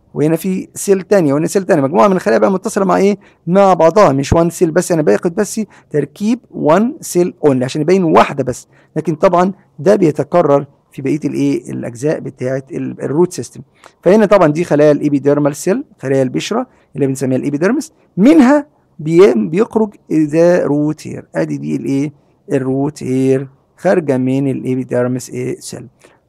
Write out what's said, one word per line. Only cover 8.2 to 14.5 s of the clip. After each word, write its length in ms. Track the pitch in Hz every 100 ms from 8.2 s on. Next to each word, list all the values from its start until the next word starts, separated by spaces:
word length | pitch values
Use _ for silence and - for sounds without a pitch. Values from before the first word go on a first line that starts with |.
| - 143
بس، 240 | 131 123 - _ _ 160
لكن 200 | 156 151
طبعًا 380 | 196 175 190 190 _ -
ده 160 | 147 208
بيتكرر 720 | 170 143 135 175 151 143 135 _ _
في 100 | -
بقية 180 | 135 147 147
الايه؟ 460 | 131 143 143 -
الاجزاء 480 | 131 127 117 143 -
بتاعة 440 | 226 - 127 135 135
ال-، 320 | - 131 123
الروت 300 | 127 143 175
سيستم. 280 | - 117 123 - _ - _
فهنا 220 | 170 214 202
طبعًا 220 | 202
دي 160 | 160